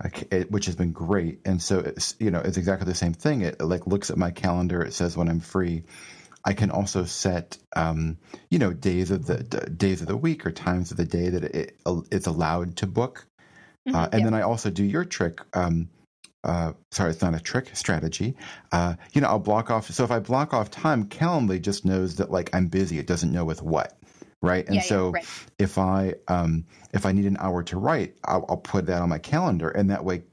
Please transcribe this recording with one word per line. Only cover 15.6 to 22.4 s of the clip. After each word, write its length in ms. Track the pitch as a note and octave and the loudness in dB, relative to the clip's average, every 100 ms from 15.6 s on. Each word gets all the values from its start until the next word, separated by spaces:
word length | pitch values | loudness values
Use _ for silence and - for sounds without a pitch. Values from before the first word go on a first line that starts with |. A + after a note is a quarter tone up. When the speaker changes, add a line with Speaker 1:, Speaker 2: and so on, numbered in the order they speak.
| F2 E2 E2 - _ _ - _ | 2 0 -2 -10 _ _ -20 _
Speaker 1:
uh, 300 | - E2+ E2 - _ | -2 0 -2 -6 _
sorry, 200 | - F2 | 0 0
it's 100 | E2 | 2
not 120 | F2+ | 0
a 60 | E2 | 0
trick, 300 | - B2+ - | -2 -4 -4
strategy. 600 | - - D#2+ D#2+ - G#2+ - - - - | -4 -2 0 -2 -2 -4 -4 -12 -18 -2
Uh, 220 | F2 F2 E2+ - | 0 0 -2 -2
you 80 | D3 | 2
know, 80 | C#3 | 2
I'll 100 | G#2 | 2
block 320 | G#2 G#2+ A2+ | 4 2 2
off. 180 | A2+ - | 0 0
So 140 | - | 0
if 80 | A#2+ | 2
I 80 | A#2 | 0
block 340 | G2+ B2+ D3+ | 2 0 2
off 160 | B2+ G2+ | 0 0
time, 360 | - D#3+ B2+ G2+ | 0 2 2 0
Calendly 560 | - E3 E3 A2 F#2 | 0 0 2 2 0
just 240 | F#2+ G2+ F#2+ | 0 0 2
knows 320 | F#2 F#2 E2+ | 2 0 -2
that, 120 | G2 | 0
like, 240 | F#2 | 0